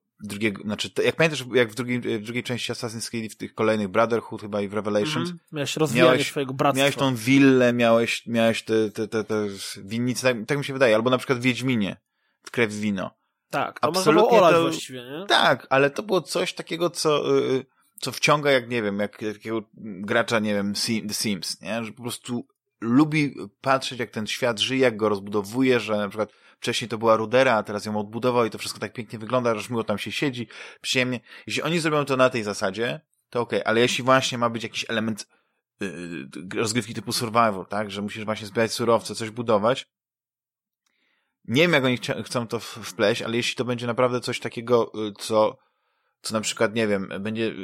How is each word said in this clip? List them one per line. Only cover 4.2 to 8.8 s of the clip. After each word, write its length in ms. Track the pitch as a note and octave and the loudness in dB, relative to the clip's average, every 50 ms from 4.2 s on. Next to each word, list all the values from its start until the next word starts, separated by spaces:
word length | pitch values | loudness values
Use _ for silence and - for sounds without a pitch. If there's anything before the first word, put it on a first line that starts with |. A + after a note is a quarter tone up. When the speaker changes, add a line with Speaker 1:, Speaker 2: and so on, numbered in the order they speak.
| - - A#2 G2+ | -2 -6 -12 -12
Speaker 1:
chyba 200 | G#2+ G#2 G#2 G#2 | -10 -6 -4 -4
i 60 | G#2 | -4
w 60 | G2 G2+ | -2 -4
Revelations, 560 | G#2+ G2 - G#3 G#3 G#2 - D3+ D#3 E3+ F3 | -4 -4 0 0 0 0 0 -2 -2 -4 -4
Speaker 2:
Mhm. 100 | F3+ - _ _ | -8 -12 _ _
Miałeś 260 | D#3+ D3+ C#3 C3 - | -8 -6 -6 -4 0
rozwijanie 340 | D3 D#3 C#3+ A2 B2 B2+ B2+ | 0 0 2 4 6 6 6
Speaker 1:
miałeś, 160 | C3 C3 C3+ | 6 4 0
Speaker 2:
swojego 260 | - - D3 C#3 B2+ C3+ | -2 -4 -4 -6 -6 -2
bractwa. 240 | C3+ C#3+ C#3+ C3+ | 2 2 2 4
Speaker 1:
miałeś 180 | C3 C#3 C#3+ C3 | 4 2 2 2
tą 200 | B2 C3+ C3+ B2+ | 2 0 0 0
willę, 580 | A2+ A2 C3 C3+ C#3 C#3 C3+ C3 B2+ B2 B2 A#2+ | 0 2 4 6 8 8 8 8 8 6 4 4
miałeś, 540 | A#2+ A#2+ A2+ A#2 A#2 A#2 A2+ - - - | 4 4 6 6 6 4 2 -2 -6 -6
miałeś 360 | - A#2 A#2 A2+ A2+ A2 - - | -2 0 2 4 4 2 0 -2
te, 280 | - A2 A2 | 0 2 2